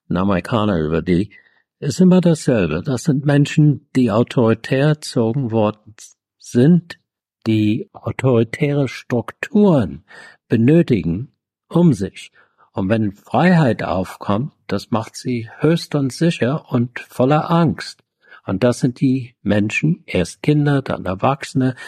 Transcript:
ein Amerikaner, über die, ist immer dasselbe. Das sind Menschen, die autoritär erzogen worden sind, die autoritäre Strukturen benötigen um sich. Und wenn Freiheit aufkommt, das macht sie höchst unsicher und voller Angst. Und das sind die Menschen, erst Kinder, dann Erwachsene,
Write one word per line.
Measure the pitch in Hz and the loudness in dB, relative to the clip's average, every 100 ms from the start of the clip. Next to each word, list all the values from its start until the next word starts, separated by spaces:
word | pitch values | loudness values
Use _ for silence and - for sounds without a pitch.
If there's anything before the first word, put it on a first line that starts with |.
| - | -6
ein | 90 | -2
Amerikaner, | 98 87 - 117 104 85 | 0 -2 -2 -2 0 -2
über | 76 82 | -2 -4
die, | 82 87 107 - _ _ _ - | 0 -2 -2 -10 _ _ _ -10
ist | 147 147 | -8 2
immer | 180 180 | 4 4
dasselbe. | 170 156 - 117 82 80 | 2 0 0 0 0 -2
Das | 143 120 | -4 -4
sind | - 143 147 | -2 0 2
Menschen, | 143 139 - 151 131 _ 135 | 2 2 4 2 2 _ 0
die | 120 | 2
autoritär | 107 120 139 113 113 - 135 151 | 2 0 0 2 0 -2 0 0
erzogen | 151 - 131 113 127 120 | 0 -4 -2 -2 -2 -2
worden | 113 107 107 107 - - _ _ _ | 0 0 -4 -18 -20 -20 _ _ _
sind, | - 120 143 175 - - _ _ _ _ 110 | -4 2 4 4 0 -20 _ _ _ _ -2
die | 110 104 120 - | 0 0 -2 -6
autoritäre | - - - 131 117 117 - 143 143 131 | -12 -10 -2 2 2 0 -2 -2 0 -4
Strukturen | - - 120 - - - 208 202 147 82 73 _ - - _ - | -6 -6 -6 -6 -12 -2 2 4 4 0 -8 _ -20 -20 _ -4
benötigen | 113 120 170 160 107 82 87 139 _ _ _ _ | 0 4 4 4 0 0 -4 -8 _ _ _ _
um | 170 175 | 2 4
sich. | 95 95 - - _ _ _ _ | 2 -4 -10 -20 _ _ _ _
Und | - 95 | -6 -2
wenn | 113 104 | 0 -2
Freiheit | - - 120 175 170 131 98 | -6 -4 0 4 4 2 0
aufkommt, | - 90 90 - - 101 147 _ - | -4 -4 -6 -10 -4 -4 -4 _ -8
das | 101 - | -8 -4
macht | 110 - - | -6 -6 -12
sie | 131 120 110 - | -8 -8 -8 -4
höchst | 151 165 - 147 | 0 0 -2 -4
unsicher | 135 - 165 - 117 156 - | -4 -2 -2 0 -2 -4 -4
und | 127 123 - | -2 -2 -6
voller | - - 131 151 - | -14 -2 0 0 0
Angst. | 170 156 85 - - _ _ _ - - | 0 0 -2 -10 -18 _ _ _ -16 -8
Und | 95 | -2
das | 123 - | 0 0
sind | 127 123 | -4 0
die | 135 131 120 _ | -2 -2 -6 _
Menschen, | 101 104 104 - 151 180 - | -2 0 0 -2 -2 -2 -4
erst | 95 85 - | -4 -4 -4
Kinder, | - 151 147 139 | 0 0 2 0
dann | - - 92 | -2 -6 -6
Erwachsene, | 98 127 143 - 135 127 123 | -2 -2 -2 -4 -2 -2 -4